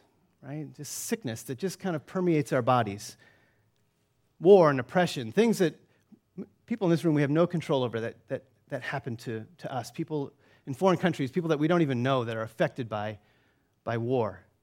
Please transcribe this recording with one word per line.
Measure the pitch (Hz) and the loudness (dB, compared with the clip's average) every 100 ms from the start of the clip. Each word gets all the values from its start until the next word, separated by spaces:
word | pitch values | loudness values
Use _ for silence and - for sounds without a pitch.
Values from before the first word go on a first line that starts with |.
| _ _ _ _ | _ _ _ _
right? | 135 151 139 131 | -14 -12 -12 -14
Just | 143 - - | -12 -10 -6
sickness | 226 131 113 | -6 -6 -8
that | - 123 | -8 -6
just | 190 - | -6 -6
kind | 196 156 | -6 -6
of | - | -6
permeates | 190 180 156 147 | -2 2 2 2
our | 139 | 0
bodies. | 120 127 104 104 - - - _ _ _ _ _ _ _ _ _ _ - | 2 2 2 -4 -12 -18 -20 _ _ _ _ _ _ _ _ _ _ 0
War | 165 202 156 | 8 8 8
and | 135 | 4
oppression, | 120 185 175 147 113 | 0 0 0 -2 -4
things | 180 233 196 | 0 2 2
that | 165 - _ _ _ - _ - | 0 -2 _ _ _ -20 _ -16
m-, | 208 _ - | -16 _ -10
people | 240 185 | -2 2
in | |
this | 165 | 2
room, | 170 147 | 2 2
we | |
have | 143 | 2
no | 156 175 | 2 2
control | 165 - 143 | 0 -2 -2
over | 123 110 | -2 -4
that, | 113 - - | -8 -10 -10
that, | 131 _ _ - | -10 _ _ -12
that | 131 | -10
happen | - 139 127 117 | -8 -8 -8 -10
to, | - 110 110 - | -8 -10 -12 -16
to | - | -10
us. | 131 117 | -10 -10
People | - 156 156 139 _ _ _ - | -10 -6 -6 -6 _ _ _ -12
in | |
foreign | 131 190 175 | 0 2 4
countries, | 185 - 131 | 2 0 -4
people | 185 165 | -4 -2
that | 156 | 0
we | 156 | 2
don't | 175 | 4
even | 151 123 | 2 2
know | 127 135 | 2 0
that | 117 113 | -2 -6
are | |
affected | 110 - 143 - 113 | -6 -2 -4 -2 -6
by, | 107 107 107 _ _ _ _ _ _ | -6 -6 -10 _ _ _ _ _ _
by | - 117 | -6 -4
war | 117 131 107 92 _ _ | -2 0 -2 -6 _ _